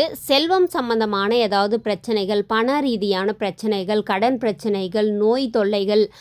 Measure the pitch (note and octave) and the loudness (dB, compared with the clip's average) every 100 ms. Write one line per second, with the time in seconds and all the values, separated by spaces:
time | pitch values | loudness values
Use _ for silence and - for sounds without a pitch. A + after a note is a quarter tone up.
0 | D#4 D4+ - C#4 E4 F#4+ F4+ E4+ A#3+ A3+ | 2 -2 0 2 2 2 2 0 -2 0
1 | A3 G3+ G3+ A#3+ G#3+ G3+ G#3 A3+ A3 G3 | 0 0 0 2 2 2 0 0 -2 -4
2 | - G#3+ F#3+ G#3 G3+ A3 A#3+ D4 C#4 A3 | -2 -2 0 -2 0 0 2 0 0 -2
3 | G3+ F#3 G3 G#3 G3+ - G#3+ G3+ F#3 G#3+ | -2 0 -2 -2 -6 -4 -4 -2 -2 -2
4 | G#3 G3 A#3 B3 A#3 F3 A3+ G3 F#3 G#3+ | -2 0 0 0 -2 -2 -2 -2 -2 -2
5 | G#3+ G#3 G#3+ B3+ B3+ A3+ G3+ G#3 G3 G#3+ | 0 2 2 2 0 0 0 0 2 2
6 | G3+ - | 2 -2